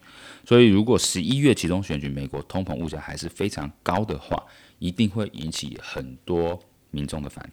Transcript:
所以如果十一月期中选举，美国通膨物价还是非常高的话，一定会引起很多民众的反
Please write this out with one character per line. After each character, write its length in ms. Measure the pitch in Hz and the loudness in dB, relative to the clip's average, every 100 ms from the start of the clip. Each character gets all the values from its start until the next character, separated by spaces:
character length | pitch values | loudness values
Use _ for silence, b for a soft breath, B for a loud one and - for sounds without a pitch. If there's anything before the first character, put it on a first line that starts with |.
| B B B B | B B B B
所 160 | B 120 | B 8
以 100 | 117 | 10
如 140 | 98 | 8
果 140 | 113 101 | 6 4
十 240 | - 95 | 2 -2
一 140 | 82 135 | 0 4
月 180 | 143 | 4
期 140 | 101 82 | 4 2
中 160 | 92 | -2
选 180 | 98 76 | -2 -4
举， 80 | 71 | -4
美 180 | 69 67 | -6 -6
国 140 | 71 | -8
通 240 | - 92 92 | -6 -6 -4
膨 80 | |
物 160 | 76 82 | -6 -6
价 100 | 78 | -8
还 160 | - 78 | -10 -10
是 140 | 85 | -8
非 180 | - 104 | -4 -4
常 240 | 80 73 - | -4 -10 -8
高 200 | - 92 | -4 -2
的 140 | 104 76 | -2 -6
话， 260 | - - - B B B | -6 -8 -8 B B B
一 120 | 87 | -6
定 160 | 90 107 | 0 -2
会 220 | 107 101 | -2 -8
引 180 | 58 78 | -8 -8
起 260 | - 71 - | -8 -10 -12
很 320 | - - 65 65 - | -12 -12 -12 -10 -4
多 340 | 85 85 90 _ _ _ | -2 0 -4 _ _ _
民 160 | 73 71 | -8 -6
众 160 | 80 | -6
的 80 | 69 | -10
反 180 | - - | -12 -16